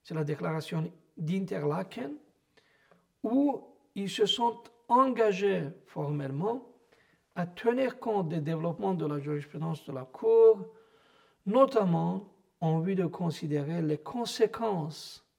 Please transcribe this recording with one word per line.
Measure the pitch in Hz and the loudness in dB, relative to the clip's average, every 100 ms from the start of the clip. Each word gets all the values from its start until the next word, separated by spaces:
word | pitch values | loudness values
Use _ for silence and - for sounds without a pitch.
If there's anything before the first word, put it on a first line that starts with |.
c'est | - | -8
la | 160 | -4
déclaration | 147 151 170 160 147 165 165 - _ - | -4 -4 -4 -4 -4 -4 -4 -8 _ -8
d'Interlaken, | 156 190 190 190 147 156 - - 269 294 _ _ _ _ _ _ _ _ _ _ | -4 -2 -2 -2 -2 -2 -6 -8 -10 -10 _ _ _ _ _ _ _ _ _ _
où | 220 254 285 247 - _ _ - | 0 2 2 0 -8 _ _ -8
ils | 196 | -6
se | - 202 | 0 0
sont | - 233 226 - _ _ | 2 0 0 -16 _ _
engagés | 240 269 233 220 185 202 185 143 - _ | 4 4 4 2 4 2 0 -2 -10 _
formellement | - 147 147 139 135 196 254 269 - _ _ _ _ _ | -8 -4 -4 -4 -4 -2 -4 -8 -20 _ _ _ _ _
à | - 175 | -6 -6
tenir | - 233 247 262 - | -2 0 2 0 -2
compte | 240 208 170 | -4 -2 -2
des | 170 | -2
développements | 147 165 165 160 196 | -2 -2 -4 -2 -2
de | 180 | -2
la | 156 147 | -2 -4
jurisprudence | 143 147 143 156 160 156 | -4 -6 -8 -8 -6 -6
de | - | -8
la | 127 | -10
Cour, | 131 - 226 226 226 214 - - _ _ _ _ _ _ - | -10 -4 4 8 8 8 0 -16 _ _ _ _ _ _ 0
notamment | 226 269 254 190 165 170 190 208 _ _ _ | 4 6 4 2 2 0 -4 -8 _ _ _
en | 160 160 | 0 0
vue | 170 | 0
de | 190 175 | 0 -2
considérer | - 170 147 160 147 143 170 | -2 -4 -4 -4 -4 -2 -4
les | 156 151 | -2 -2
conséquences | - 240 233 - 214 - 226 185 151 147 - - _ | -6 -8 -6 0 0 0 -4 -4 -6 -10 -16 -20 _